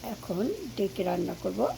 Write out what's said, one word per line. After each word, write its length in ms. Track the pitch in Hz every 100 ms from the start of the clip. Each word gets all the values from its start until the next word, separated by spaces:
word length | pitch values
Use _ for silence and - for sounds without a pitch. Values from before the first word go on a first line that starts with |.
| 233
এখন 300 | 214 - 180 247 440 320 -
ডেকে 260 | 196 - 180
রান্না 260 | 175 175 175
করব 180 | 190 190 262